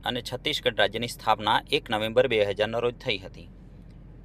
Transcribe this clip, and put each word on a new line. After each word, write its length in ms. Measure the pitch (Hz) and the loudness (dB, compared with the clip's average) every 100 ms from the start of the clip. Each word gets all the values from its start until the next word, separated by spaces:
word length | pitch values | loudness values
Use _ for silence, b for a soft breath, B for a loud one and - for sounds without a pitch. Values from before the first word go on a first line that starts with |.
| - | -4
અને 160 | 123 - | -4 -6
છત્તીસગઢ 420 | 127 156 139 127 110 | -6 -4 -2 0 2
રાજ્યની 320 | 98 110 120 | 2 2 -6
સ્થાપના 540 | - 117 107 107 123 - | -2 2 2 4 2 2
એક 180 | 143 - | -2 0
નવેમ્બર 380 | 107 110 113 131 | 0 2 2 4
બે 180 | 113 101 | 4 2
હજારના 340 | 98 107 117 | 2 0 0
રોજ 160 | 120 120 | -2 -2
થઈ 220 | 131 98 | -4 -4
હતી. 300 | 92 - 92 - - - - - - - | -6 -16 -18 -20 -20 -20 -18 -18 -20 -20